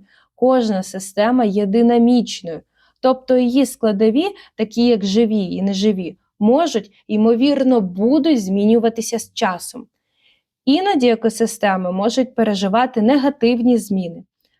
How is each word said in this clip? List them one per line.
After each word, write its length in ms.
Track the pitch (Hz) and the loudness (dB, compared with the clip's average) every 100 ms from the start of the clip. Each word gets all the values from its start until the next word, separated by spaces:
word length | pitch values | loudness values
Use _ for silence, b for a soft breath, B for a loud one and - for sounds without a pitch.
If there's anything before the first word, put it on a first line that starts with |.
| b b b | b b b
кожна 480 | - 247 262 226 190 | -2 0 2 0 -4
система 640 | 185 190 190 - 220 254 | -6 -10 -10 -2 0 2
є 220 | 220 196 202 | 0 0 0
динамічною, 960 | 226 233 240 233 247 240 - 175 156 - _ _ _ | 2 4 4 4 2 0 -8 -12 -14 -16 _ _ _
тобто 360 | 262 254 - 254 | -2 -2 0 0
її 300 | 240 262 262 | 2 0 -2
складові, 580 | - 220 202 220 240 392 - B - | -2 -2 2 2 2 -2 -6 B -8
такі 300 | 214 233 240 | -6 0 0
як 180 | 226 | 2
живі 400 | 196 202 226 214 | 0 0 0 0
і 180 | 175 175 | -4 -4
неживі, 540 | 196 190 214 190 170 - _ - | -4 -2 -2 -2 -6 -12 _ -2
можуть, 520 | 214 269 330 220 - b b | 2 2 0 -4 -8 b b
ймовірно, 720 | 208 226 233 285 269 262 247 | 0 2 2 2 2 2 2
будуть 640 | 185 180 226 302 311 254 | 0 -2 0 2 2 0
змінюватися 760 | 185 196 208 226 226 226 226 220 | 0 0 2 2 2 -4 -6 -8
з 140 | - | -8
часом. 520 | - 208 175 - - - _ _ _ _ _ _ _ | -6 -4 -4 -12 -16 -20 _ _ _ _ _ _ _
Іноді 440 | - 302 392 339 247 | 0 0 2 2 2
екосистеми 840 | 226 226 220 226 - 202 190 180 | 2 -2 -2 -4 -2 -2 -2 -2
можуть 420 | 185 214 247 254 | -2 -2 0 -2
переживати 680 | - 214 196 196 220 254 240 | -2 -2 0 0 0 0 0
негативні 760 | 214 285 277 285 233 240 240 233 | 2 2 0 0 0 2 2 0
зміни. 460 | 196 190 175 - - _ _ | 0 -4 -6 -10 -20 _ _